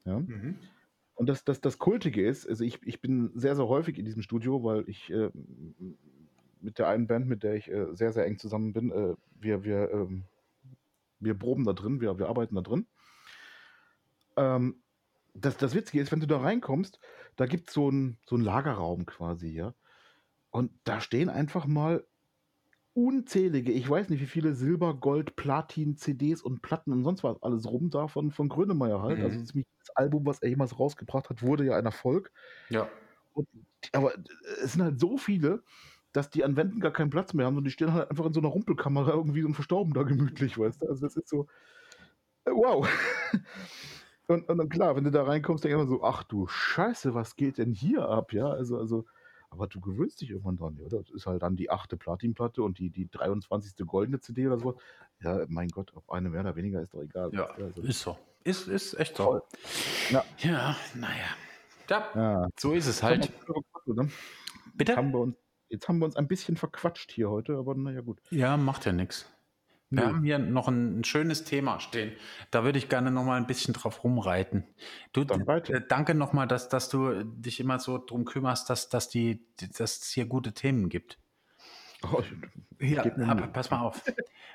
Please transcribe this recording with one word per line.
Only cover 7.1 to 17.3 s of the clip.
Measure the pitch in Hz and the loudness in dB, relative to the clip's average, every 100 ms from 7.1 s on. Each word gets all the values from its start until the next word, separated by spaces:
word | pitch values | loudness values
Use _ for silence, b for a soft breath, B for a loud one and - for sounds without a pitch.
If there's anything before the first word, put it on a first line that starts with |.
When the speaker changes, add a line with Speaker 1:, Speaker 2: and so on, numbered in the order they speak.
| 117 127 | 2 0
Speaker 1:
mit | 113 | 0
der | 107 | 0
ich, | 107 - | -2 -2
äh, | 104 85 | -4 -2
sehr, | 90 113 | 0 0
sehr | 113 95 | 2 0
eng | 107 | -2
zusammen | 107 107 110 | -4 -2 -2
bin, | 107 120 | -2 -2
äh, | 101 98 87 _ - | 0 -2 -2 _ -6
wir, | 110 104 | -2 0
wir, | 101 101 104 | 0 0 0
ähm, | 104 92 95 92 _ _ _ 131 131 _ _ _ - | 0 -2 -6 -10 _ _ _ -20 -20 _ _ _ -6
wir | 107 104 | -2 -2
proben | 110 131 113 | 0 0 0
da | |
drin, | 92 104 139 | 0 -2 -2
wir, | 113 95 | -2 -2
wir | 90 | 0
arbeiten | 120 113 98 | 0 0 -2
da | |
drin. | 90 131 226 B B B B B B B B B B B _ _ _ - | 0 -2 -4 B B B B B B B B B B B _ _ _ 2
Ähm, | 135 127 127 - _ _ _ _ _ - | 4 4 0 -4 _ _ _ _ _ -4
das, | 139 - | -2 0
das | 139 160 | 0 0
Witzige | - 147 | 0 0
ist, | 139 | 0
wenn | 156 | 0
du | 151 | 2
da | 147 | 2
reinkommst, | 135 240 - 135 - - B B B | 2 0 0 -2 -2 -8 B B B